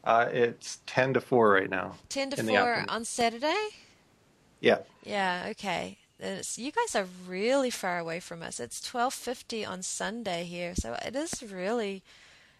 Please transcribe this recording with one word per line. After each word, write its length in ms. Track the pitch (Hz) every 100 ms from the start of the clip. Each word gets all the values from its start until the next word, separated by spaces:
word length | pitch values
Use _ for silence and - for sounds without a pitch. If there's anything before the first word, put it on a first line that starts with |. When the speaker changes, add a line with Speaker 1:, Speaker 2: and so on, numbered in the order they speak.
Speaker 1:
Uh, 240 | - 117 117
it's 500 | 127 120 117 - - -
ten 280 | - 131
to 80 | 127
four 300 | - 123 107
right 180 | 95 98
now 260 | 95 95 92 -
Speaker 2:
Ten 200 | 269 277
to 80 | -
Speaker 1:
in 60 | 110
the 80 | 202
Speaker 2:
four 120 | 240
Speaker 1:
afternoon. 160 | 226 -
Speaker 2:
on 160 | 220 233
Saturday? 600 | - 233 233 294 381 427 - - _ _ _ _ _ _ _
Speaker 1:
Yeah. 200 | 123 110 - _
Speaker 2:
Yeah, 440 | - 208 190 180 180
okay. 460 | 220 202 170 180 196 _ _
Then 180 | 190 190
it's, 180 | - -
you 140 | 254
guys 240 | 453 480 220
are 120 | 185 180 180
really 420 | 185 226 277 254
far 280 | - 190 175
away 220 | 165 165
from 240 | - 170
us. 160 | 165 -
It's 200 | 233 -
twelve 320 | - 247 247
fifty 520 | - - 254 - 226 208
on 160 | 185
Sunday 600 | 185 - 185 233 214 170
here, 300 | 175 175 175 180
so 220 | - 120 -
it 100 | 247
is 260 | 330 -
really, 640 | 220 190 185 240 202 190 _ - - - -